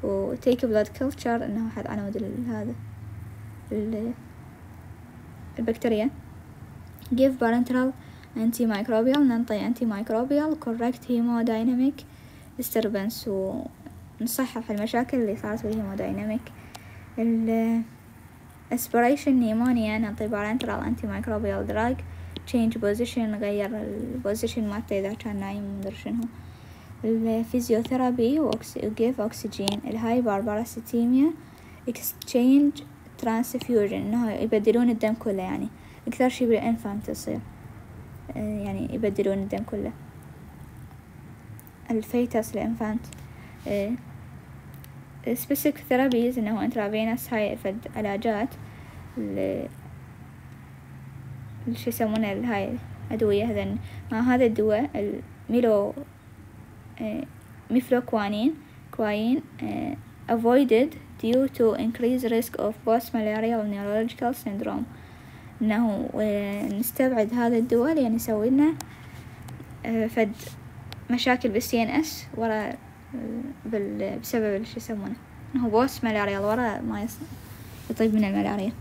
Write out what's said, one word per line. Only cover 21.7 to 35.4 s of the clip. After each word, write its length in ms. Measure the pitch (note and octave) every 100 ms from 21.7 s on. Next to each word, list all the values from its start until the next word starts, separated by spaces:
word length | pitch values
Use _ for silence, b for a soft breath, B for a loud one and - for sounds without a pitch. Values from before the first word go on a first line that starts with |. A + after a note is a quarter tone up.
drug. 300 | G#3+ A#3 B3+ - B B B -
change 260 | B3 A3+ A3+
position، 360 | G3+ G#3 A#3+ -
نغير 640 | A3 G#3 G3+ G#3 G3+ A3
ال 380 | G#3 G#3 - B3+ G3+
position 340 | A3 A#3 A#3
مالته 400 | G#3+ G3+ - G3+
إذا 140 | G3
كان 260 | A3+ A3+ G3+
نايم 380 | G3 G3+ G3+ G3
مدري 160 | G3 -
شنو. 280 | - A#3 A#3 B B B B B B B
الفيزيوثيرابي 1400 | A3 A3+ A3+ A3 A3+ B3 A#3+ A3 A#3 B3+ B3+ B3 A#3 D4
وأكس-، 440 | C#4+ A3+ - -
وكيف 380 | G#3+ G#3+ A3+ B3+
أكسجين، 580 | G#3+ - G#3+ - G3+ G3+ -
الهايبر 540 | A3 A3+ A#3+ A#3+ G3
باراسيتيميا، 880 | A3 G#3 A3+ - - A#3 A#3 B3+ D4+ E4 B B B B -
اكستشينج 840 | A#3 - - - B3+ B3 C#4 C#4+ - - - - -
ترانسفيوجن، 800 | A#3+ A3+ A#3+ B3+ - A#3+ G3+ F#3+
إنه 340 | G3 A#3 A#3
يبدلون 580 | G3+ A3 A3 G#3+ A#3 A#3+
الدم 240 | A3 G#3+
كله 300 | A3 - G3